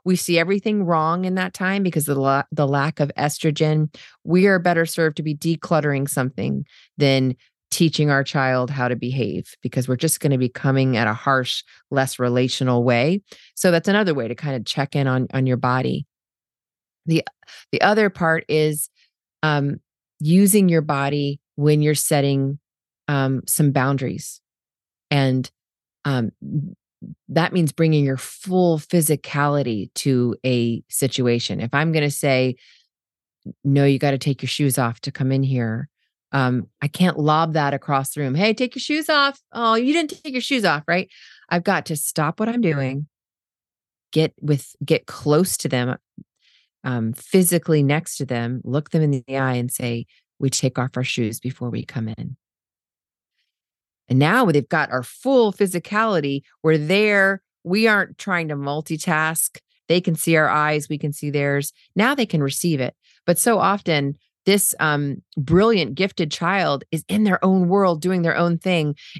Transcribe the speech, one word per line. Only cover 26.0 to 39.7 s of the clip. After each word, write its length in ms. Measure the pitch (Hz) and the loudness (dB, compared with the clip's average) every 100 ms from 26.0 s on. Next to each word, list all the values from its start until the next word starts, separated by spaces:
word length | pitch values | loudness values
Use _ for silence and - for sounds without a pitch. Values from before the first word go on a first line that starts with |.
| 143 | -4
um, 260 | 127 113 - 139 147 139 - _ _ - - - | -2 -2 -6 -6 -6 -6 -12 _ _ -20 -18 -4
that 240 | 135 175 | 0 0
means 180 | 185 156 | 0 0
bringing 320 | - 160 151 | 2 2 2
your 140 | 139 131 | 0 -2
full 600 | - - 190 185 175 160 | -8 -14 -2 2 2 2
physicality 1160 | - 180 156 151 - 147 143 143 127 110 90 - | 0 0 2 -2 -2 -2 0 0 0 -4 -6 -4
to 400 | 143 127 123 104 131 | 0 2 2 -2 0
a 380 | 123 120 117 - | 0 0 -2 -6
situation. 720 | - 135 - 123 120 - 127 | -4 -2 0 0 0 -2 -4
If 120 | 120 | -2
I'm 180 | 143 160 | 0 0
gonna 200 | 160 147 | 0 0
say, 440 | - 147 131 127 123 _ _ _ _ _ _ _ _ - - | -2 0 2 0 -2 _ _ _ _ _ _ _ _ -18 -6
"No, 220 | 143 139 139 | 0 4 4
you 140 | 135 | 2
gotta 180 | 143 139 | 2 0
take 240 | 147 135 | -2 -4
your 80 | 123 | -4
shoes 280 | - 147 127 | -2 0 0
off 220 | 120 117 | -2 -4
to 100 | - | -10
come 200 | - 131 | -4 -2
in 120 | 135 | 0
here," 460 | 135 131 117 110 147 _ _ _ _ | 0 0 -2 -4 -8 _ _ _ _
um, 360 | 139 127 123 87 - | -2 0 0 -4 -6
I 60 | 143 | -6
can't 300 | - 180 - | 0 0 2
lob 360 | 151 156 165 | 2 2 0
that 200 | 156 143 | 0 0
across 400 | 139 - 139 135 | -2 -2 -2 -2
the 80 | - | -4
room. 140 | 139 143 | -2 0
"Hey, 180 | 208 | 0
take 220 | 220 247 262 | 0 -4 -6
your 60 | |
shoes 280 | - 302 302 | -4 -4 0
off. 300 | 302 277 277 _ | 2 0 -2 _
Oh, 240 | - 226 | -4 0